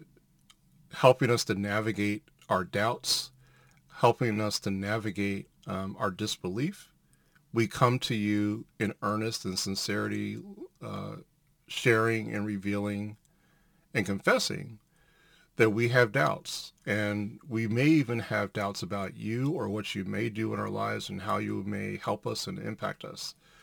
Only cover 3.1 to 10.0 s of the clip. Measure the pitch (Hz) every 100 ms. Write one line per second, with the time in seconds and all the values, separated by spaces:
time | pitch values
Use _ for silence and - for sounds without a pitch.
3.1 | - - - - - _ _ _ - 120
4.1 | - 120 104 107 - 101 98 98 110 104
5.1 | 95 101 98 - _ - 95 95 92 107
6.1 | 90 107 - 90 104 160 - - _ _
7.1 | _ _ _ _ 113 110 - 123 127 -
8.1 | 113 104 104 104 110 - - 104 - 104
9.1 | 107 110 - 95 92 98 98 - 104